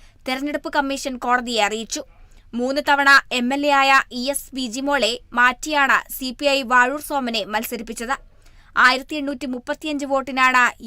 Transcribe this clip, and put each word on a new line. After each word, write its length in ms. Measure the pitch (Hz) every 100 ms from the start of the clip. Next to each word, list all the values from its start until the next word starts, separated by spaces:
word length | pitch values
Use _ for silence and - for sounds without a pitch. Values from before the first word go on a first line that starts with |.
| - _ -
തെരഞ്ഞെടുപ്പ് 440 | 262 285 294 320 302
കമ്മീഷൻ 360 | 277 277 277 254 247
കോടതിയെ 380 | 247 240 233 202
അറിയിച്ചു. 340 | 220 226 302 - - - - - 233
മൂന്ന് 220 | 247 277 294
തവണ 220 | 285 277 277 - 254
എം 80 | 240 277
എൽ 80 | 285
എ 20 | 277
ആയ 100 | 269 269 - 247
ഇ 60 | 247
എസ് 180 | 277 - -
വിജിമോളെ 580 | 254 226 277 285 220 240 - 240
മാറ്റിയാണ് 580 | 247 254 302 302 269 214 - -
സി 120 | 262 240
പി 100 | 285 277
ഐ 20 | 247
വാഴൂർ 280 | 247 247 294 -
സോമനെ 320 | 285 247 226 190
മത്സരിപ്പിച്ചത്. 640 | 214 233 240 233 226 233 269 - _ - - _ -
ആയിരത്തി 400 | 240 262 269 302
എണ്ണൂറ്റി 280 | 277 285 285
മുപ്പത്തിയഞ്ച് 520 | 254 240 294 311 294 277
വോട്ടിനാണ് 500 | 269 262 262 262 254 240 -